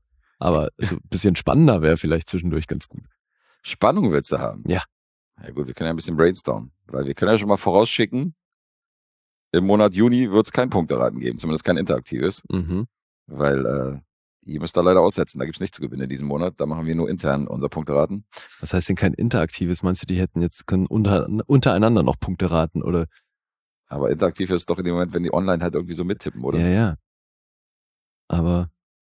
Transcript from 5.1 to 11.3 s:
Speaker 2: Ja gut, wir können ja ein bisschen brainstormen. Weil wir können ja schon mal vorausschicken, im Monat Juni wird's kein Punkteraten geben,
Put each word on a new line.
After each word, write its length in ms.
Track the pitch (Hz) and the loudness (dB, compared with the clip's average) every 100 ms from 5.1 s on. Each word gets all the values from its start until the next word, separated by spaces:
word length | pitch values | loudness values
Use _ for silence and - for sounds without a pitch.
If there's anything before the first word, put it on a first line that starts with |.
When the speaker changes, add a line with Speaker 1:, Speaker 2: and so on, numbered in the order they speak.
| _ _ _ | _ _ _
Speaker 2:
Ja 100 | - | -12
gut, 160 | 64 67 | -8 -8
wir 60 | |
können 140 | - 82 | -6 -4
ja 60 | |
ein 20 | 82 | -4
bisschen 220 | 80 80 | -4 4
brainstormen. 540 | 82 90 - 55 60 _ _ | 4 4 -4 -6 -8 _ _
Weil 180 | 64 69 | -6 -6
wir 80 | |
können 180 | 69 95 | -2 2
ja 60 | 110 | 2
schon 100 | 104 | 2
mal 100 | 98 | 0
vorausschicken, 800 | - 90 113 - 113 127 147 156 _ _ _ _ _ _ _ _ _ _ _ | 4 4 4 2 -2 -2 -4 -8 _ _ _ _ _ _ _ _ _ _ _
im 120 | 85 95 | 0 4
Monat 300 | 104 104 92 | 4 4 4
Juni 360 | 117 123 127 | 4 4 4
wird's 200 | 98 107 | 4 2
kein 180 | - 127 | 0 0
Punkteraten 500 | 104 80 67 60 55 | 0 0 0 0 -2
geben, 180 | 62 | -6